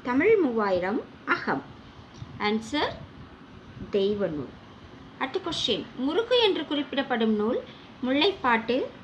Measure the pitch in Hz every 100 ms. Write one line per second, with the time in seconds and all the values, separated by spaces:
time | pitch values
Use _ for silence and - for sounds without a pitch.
0 | 247 254 370 440 294 226 202 185 180 226
1 | - - - 349 - 147 - - - -
2 | - - - - 208 220 - 294 466 -
3 | - - - - - - - - - 208
4 | 196 208 185 147 120 - - - - -
5 | - - 269 381 349 302 - 190 - -
6 | 262 349 453 494 440 311 302 294 277 277
7 | 262 240 220 214 214 392 - - - -
8 | 254 277 381 370 254 233 226 247 494 -